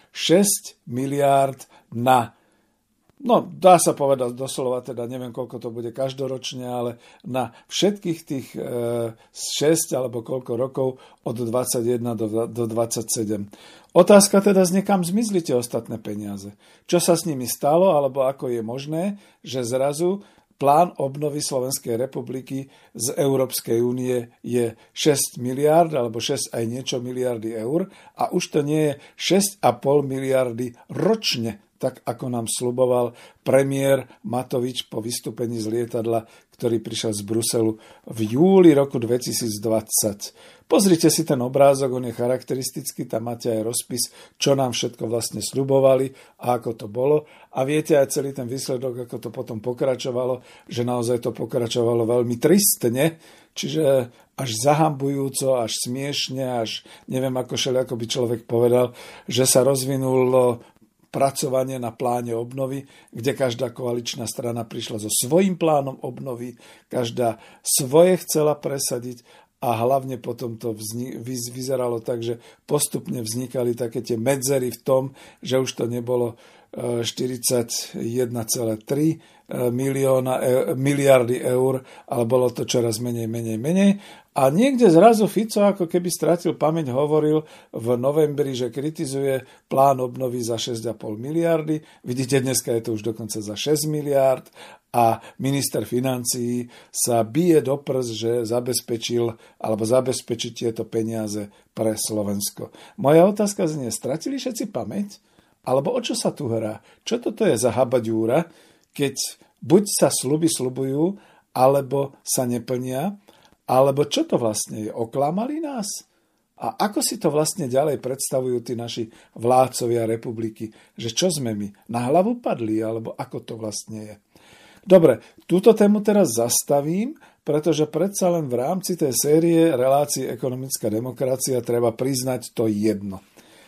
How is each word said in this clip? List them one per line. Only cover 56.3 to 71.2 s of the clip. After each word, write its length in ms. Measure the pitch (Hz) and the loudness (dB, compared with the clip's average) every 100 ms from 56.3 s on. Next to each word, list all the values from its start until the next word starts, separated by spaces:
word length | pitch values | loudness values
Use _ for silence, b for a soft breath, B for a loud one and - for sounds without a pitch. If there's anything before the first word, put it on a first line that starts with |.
| 131 127 123 | -4 -4 -2
až 260 | 110 - B B B | -4 -6 B B B
neviem, 240 | 131 131 | -4 -2
ako 220 | 127 123 123 | -4 -4 -4
všelijako 420 | 139 127 127 120 | -2 0 -2 -4
by 80 | 117 | -4
človek 340 | 139 117 120 - | -2 -2 -2 -2
povedal, 480 | 117 120 123 123 B B B B | 2 4 4 2 B B B B
že 240 | 120 131 | 0 4
sa 160 | 131 127 | 4 4
rozvinulo 960 | 135 127 135 131 131 127 127 123 120 B B _ _ _ | 2 0 -2 0 2 4 4 4 2 B B _ _ _
pracovanie 720 | 131 135 - 143 131 131 131 | -2 -2 0 -2 -2 -2 -4
na 80 | 117 | -8
pláne 480 | 117 127 123 120 113 | -4 -2 -2 -2 -6
obnovy, 480 | 120 131 131 135 - B B | -6 -6 -6 -6 -12 B B
kde 240 | - 123 | -6 -4
každá 400 | 131 131 120 123 | 0 -2 -2 -6
koaličná 560 | 120 123 120 117 131 110 | -6 -4 -4 -6 -8 -8
strana 320 | - 120 117 | -6 -6 -6
prišla 400 | 113 127 110 113 | -8 -10 -10 -8
so 80 | 107 | -4
svojím 480 | - 123 165 196 170 | -4 2 2 2 0
plánom 400 | 165 147 135 127 135 | 0 0 0 -8 -12
obnovy, 480 | 131 135 120 123 120 B B B | -10 -10 -10 -12 -16 B B B
každá 560 | 123 117 117 117 113 B B - | -4 -4 -2 -2 -2 B B -4
svoje 560 | - 131 151 180 180 | -2 2 6 6 4
chcela 320 | - 156 151 | 0 0 0
presadiť 720 | 147 143 139 - 127 123 120 - b b - | 0 -4 -4 -4 -6 -8 -14 -20 b b -8
a 160 | 127 113 | -4 0
hlavne 400 | 123 139 131 123 | 2 0 -2 -8
potom 400 | 127 120 123 113 | -8 -8 -8 -8
to 160 | 120 | -8
vzni-, 480 | 107 107 117 131 127 | -8 -8 -8 -8 -10